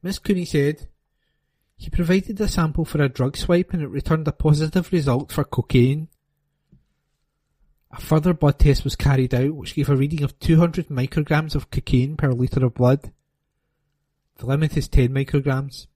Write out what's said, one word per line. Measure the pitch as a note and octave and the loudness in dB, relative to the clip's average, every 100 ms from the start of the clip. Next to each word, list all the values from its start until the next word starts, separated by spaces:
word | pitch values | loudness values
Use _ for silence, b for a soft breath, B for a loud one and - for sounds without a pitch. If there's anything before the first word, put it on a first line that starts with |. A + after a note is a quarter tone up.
Miss | F3 G3 | -8 -10
Cooney | - G3 | -2 -2
said, | F3 D3+ C#3+ D3+ - _ _ _ _ _ _ _ _ _ | 0 0 0 -2 -12 _ _ _ _ _ _ _ _ _
"He | - | -6
provided | - E3+ F#3+ G3 G#3 | -4 2 0 0 -4
a | G#3 | -2
sample | - D#3+ D3+ | 0 -2 -2
for | D#3+ D3+ | -4 0
a | C#3 | -2
drug | - C3 - | 0 -4 -2
swipe | - F3 F#3 | 0 0 0
and | F3+ | -4
it | D3 | -6
returned | C#3+ - D#3+ D#3+ | -8 -2 -2 -2
a | |
positive | - D#3 D3+ D#3 F#3 E3+ | -2 2 2 2 -2 -2
result | F3+ C#3 B2+ D3 | -2 0 -2 -2
for | - | -6
cocaine." | - - - C3 B2 D3 D#3+ _ _ _ _ _ _ _ _ _ _ _ _ _ _ _ _ _ _ | -4 -4 0 2 2 0 -6 _ _ _ _ _ _ _ _ _ _ _ _ _ _ _ _ _ _
A | - | -18
further | - D#3 D#3+ | 0 0 2
blood | E3+ C#3+ - | 2 2 4
test | D3+ C3 | 4 4
was | C3+ | 0
carried | - C#3 C3+ B2+ | -2 2 2 2
out, | B2 C3+ | 0 0
which | D#3 - | -2 -8
gave | - C#3 | -4 0
a | C#3 | 2
reading | C#3 D#3 | 0 -2
of | C#3+ - | -4 -4
two | - D#3+ | 2 4
hundred | E3+ E3 D#3+ | 4 0 -6
micrograms | C3+ C3 - D3 D3+ D#3 D3 | -4 -2 -2 0 0 0 -6
of | - | -4
cocaine | - - B2+ C3 D#3 | -8 0 0 0 -2
per | C#3+ | -2
litre | B2 B2+ - | 0 0 0
of | B2+ | 0
blood. | - B2 C#3 - _ _ _ _ _ _ _ _ _ _ _ _ _ | 2 2 2 -2 _ _ _ _ _ _ _ _ _ _ _ _ _
The | A#2+ | -4
limit | C#3 D#3 - | 0 0 -2
is | C3+ | 2
ten | - B2 | 2 2
micrograms. | C3+ C3+ D3 C#3 C3 C#3 - - | 0 -2 -2 -2 -4 -6 -12 -20